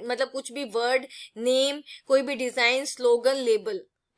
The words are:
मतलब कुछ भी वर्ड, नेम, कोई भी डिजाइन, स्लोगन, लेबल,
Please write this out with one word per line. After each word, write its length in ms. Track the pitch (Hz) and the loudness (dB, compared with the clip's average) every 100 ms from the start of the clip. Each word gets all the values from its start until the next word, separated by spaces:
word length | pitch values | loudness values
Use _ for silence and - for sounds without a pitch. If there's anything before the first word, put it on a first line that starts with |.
मतलब 280 | 233 247 254 | -2 -4 -4
कुछ 200 | 269 - | -6 -8
भी 120 | 285 | -8
वर्ड, 440 | 254 226 240 262 262 - - 214 | -4 -2 0 0 -2 -16 -16 -4
नेम, 460 | 240 262 277 294 - - - | 0 2 2 -2 -10 -12 2
कोई 140 | 269 | 2
भी 140 | 262 254 | 2 -4
डिजाइन, 500 | 254 247 240 262 294 | -4 2 2 2 -2
स्लोगन, 500 | - 247 240 247 269 | 0 2 4 2 2
लेबल, 500 | 247 214 208 196 - _ _ | 2 2 0 -8 -10 _ _